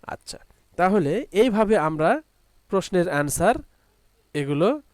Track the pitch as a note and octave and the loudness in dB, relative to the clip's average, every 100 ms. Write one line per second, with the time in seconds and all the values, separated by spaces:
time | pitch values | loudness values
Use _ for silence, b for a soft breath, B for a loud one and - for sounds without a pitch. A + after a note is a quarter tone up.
0 | - - - - _ _ _ - F3+ G#3 | -14 -16 -16 -20 _ _ _ -2 2 2
1 | C#3+ F#3 D4 F#3 B3+ G#3 G#3+ G#3+ D#3 D#3 | 0 -2 -4 0 2 2 2 2 0 0
2 | D#3+ C#4 - _ _ _ _ G3 - F#3 | 0 0 -4 _ _ _ _ -4 0 0
3 | F3 D3 D3 C3 F3 C#4+ - _ _ _ | 0 0 -2 0 0 0 -6 _ _ _
4 | _ _ _ D3 C#3 C#3+ F3+ D4 - | _ _ _ -8 -4 0 0 0 -8